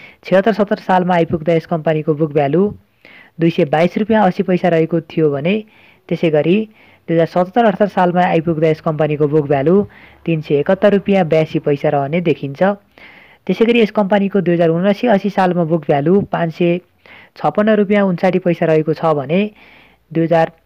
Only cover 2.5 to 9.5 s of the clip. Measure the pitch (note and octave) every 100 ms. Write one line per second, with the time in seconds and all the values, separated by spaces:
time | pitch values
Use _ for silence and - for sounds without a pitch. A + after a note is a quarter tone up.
2.5 | D#3+ G3+ - _ _ - - - - E3
3.5 | E3+ D#3 D3+ F3+ G#3 G#3+ A3 F#3+ - F#3+
4.5 | F3+ F3+ E3 D#3+ E3 D#3+ - D#3 C#3 D#3
5.5 | G#3+ G#3+ _ _ _ - E3 E3+ D3+ D3+
6.5 | G3+ G#3+ _ - _ - E3 E3 F3 F#3
7.5 | A#3+ A3+ F3+ G3+ - F3+ F3 F3+ E3+ D#3+
8.5 | D#3 D#3+ D#3 E3+ D3+ D3+ D3 D3 D#3 C#3+